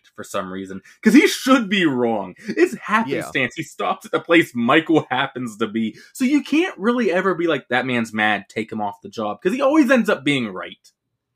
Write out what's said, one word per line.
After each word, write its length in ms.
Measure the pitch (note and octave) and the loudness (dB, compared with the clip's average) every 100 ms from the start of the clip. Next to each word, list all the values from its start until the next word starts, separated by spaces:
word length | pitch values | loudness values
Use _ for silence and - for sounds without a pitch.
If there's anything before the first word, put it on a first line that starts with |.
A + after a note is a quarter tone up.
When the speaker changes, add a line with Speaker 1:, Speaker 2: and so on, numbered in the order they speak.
| _ - | _ -20
Speaker 1:
for 80 | |
some 300 | G2 G2+ F#2 | -10 -8 -6
reason, 280 | F#2+ F#2+ F#2+ - _ | -8 -10 -12 -16 _
'cause 140 | A3 C4+ | 4 6
he 120 | G4 | 4
should 400 | - C4 C4 G3 | 2 2 2 2
be 180 | G3+ D#3+ | 0 2
wrong. 480 | B2+ A#2 A2 F#2 - | 2 0 0 -6 -12
It's 380 | G#3+ - F4+ A3+ | -6 0 0 -2
happenstance 560 | - G#3+ B3+ - - C#3+ | -2 -2 0 -4 -4 -2
Speaker 2:
Yeah. 140 | B2 - | -2 -6
Speaker 1:
he 80 | |
stops 420 | D3+ - F#3+ F#3 - | -12 -6 -4 -4 -4
at 60 | |
the 80 | D#3+ | -4
place 320 | - E3+ - A#2+ | 2 4 4 0
Michael 520 | A#2 D#3 D#3+ D3+ - | 4 4 4 2 2
happens 480 | B2+ C#3 B2+ A#2+ G#2 | -2 -4 -6 -8 -4
to 100 | A2+ | -4
be, 300 | A2+ A2 - - | -2 -6 -8 -14
so 100 | - | -2
you 200 | C4 D4 | 0 0
can't 340 | - D4+ F#4 - | 0 0 0 -2
really 340 | G#3 B3 G#3+ | -2 0 0
ever 220 | F3+ F#3+ | 0 0
be 140 | E3 E3 | 0 -2
like, 200 | C#3+ - | -2 -2
"That 180 | B2 B2+ | -4 -2
man's 260 | A#2+ A2+ | -2 -2
mad, 320 | A2 G#2+ G2+ G2 | 0 0 0 -4
take 220 | A2+ G#2 | -10 -8
him 80 | A2 | -6
off 200 | G#2 - | -8 -10
the 80 | G2+ | -14
job," 320 | A2+ G#2 G#2+ | -8 -6 -4
'cause 100 | F#3 | -4
he 100 | B3+ | 0
always 280 | C4+ D#4 B3+ | 2 4 4
ends 180 | B3+ G#3+ | 4 2
up 140 | F3+ | 0
being 240 | C#3 C3+ A2 | 0 -2 -2
right. 420 | F2+ F2 F#2+ _ _ _ _ _ | -8 -12 -16 _ _ _ _ _